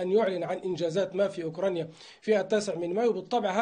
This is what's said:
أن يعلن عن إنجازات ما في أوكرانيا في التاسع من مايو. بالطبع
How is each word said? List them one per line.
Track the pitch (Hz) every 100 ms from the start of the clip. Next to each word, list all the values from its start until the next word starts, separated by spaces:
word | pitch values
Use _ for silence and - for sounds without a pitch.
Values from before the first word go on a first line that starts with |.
أن | 180
يعلن | 202 202 180
عن | 170 185
إنجازات | 190 160 165 170 185 185
ما | 196
في | -
أوكرانيا | 160 160 190 175 160 - - -
في | 214 208
التاسع | 190 214 208
من | 170 175
مايو. | 190 240
بالطبع | 185 - 240 202 190